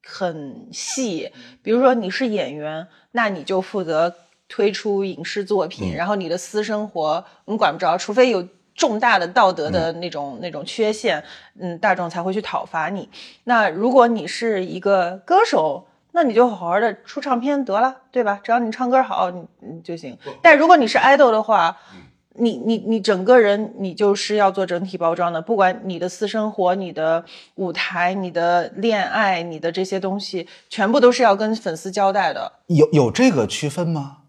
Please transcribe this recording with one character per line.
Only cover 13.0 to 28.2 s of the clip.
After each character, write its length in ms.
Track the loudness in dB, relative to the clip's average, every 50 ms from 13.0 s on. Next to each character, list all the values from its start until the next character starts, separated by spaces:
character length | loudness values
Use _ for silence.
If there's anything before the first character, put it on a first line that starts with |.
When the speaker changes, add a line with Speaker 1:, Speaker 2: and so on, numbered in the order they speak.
| -10 -14 -18 -20 -20 -20 -20 _ _
Speaker 1:
那 260 | 0 2 2 2 0
如 220 | 0 0 0 4
果 160 | 6 6 6
你 180 | 6 4 -2 -4
是 400 | -8 -8 -6 -4 -2 -2 -2 -4
一 140 | -6 -8 -4
个 420 | 0 2 2 2 2 -2 -4 -10 _
歌 220 | 2 4 4 4
手， 400 | 4 2 0 0 0 -4 -6 -10 _ _ _ _ _
那 120 | 0 0 2
你 100 | 2 4
就 140 | 4 4 4
好 60 | 2
好 240 | -4 -4 -2 0 0
的 220 | 0 0 -2 -6 _
出 180 | -14 -12 -10
唱 180 | -4 -2 -2 -2
片 240 | 0 -2 -2 -2 -2
得 160 | -2 0 0
了， 160 | 0 0 -2 -6 _ _
对 120 | -2 0 0
吧？ 160 | 0 -2 -4 -2
只 80 | 0
要 60 | 0 0
你 120 | 0 -2
唱 180 | -4 -4 -2 2
歌 120 | 2 2 2
好， 260 | 2 0 -2 -2 -2
你， 160 | -4 -10 -16 -18 _ _
你 200 | -18 -18 -18 -16
就 140 | -12 -12 -12
行。 220 | -12 -12 -16 -18 _ -16
Speaker 2:
不。 80 | -16 -16 4
Speaker 1:
但 160 | 6 8 8
如 80 | 8 8
果 100 | 8 8
你 120 | 8 6
是 100 | 2 2
idol 340 | 2 4 4 6 6 6 6
的 100 | 4 2 2
话， 340 | 2 2 2 2 2 -2 -6 _ -20 -20
Speaker 2:
嗯。 80 | -20 -20 -20 _ _ _ _ _
Speaker 1:
你， 180 | -2 -2 -2 -2 -2 -2
你， 120 | -2 -2 -2
你 200 | 0 -2 -2 -2
整 240 | 0 0 0 0 4
个 140 | 6 6 6
人， 360 | 6 6 2 0 -2 -8 -8
你 160 | -8 -8 -8 -4
就 220 | 0 2 2 2
是 220 | 0 -2 -2 0
要 120 | 2 2 2
做 160 | 2 0 -4
整 180 | -2 -4 -6 -4
体 140 | -6 -6
包 160 | -2 -2 -2 0
装 180 | 0 -2 -2
的， 80 | -4 -6
不 160 | -4 -2 0
管 280 | 2 2 2 2 -2 -8
你 140 | -8 -6 -6
的 100 | -6 -8
私 180 | -6 -6 -6
生 240 | -4 -2 -4 -4 -4
活、 220 | -2 0 0 0 0
你 180 | 0 -4 -8
的 320 | -6 -4 -2 0 0 -2 -4 -8 -20 -20 -20 _ _
舞 140 | -8 -6 -6
台、 440 | -4 -6 -8 -6 -2 -2 -2 0 0
你 160 | -2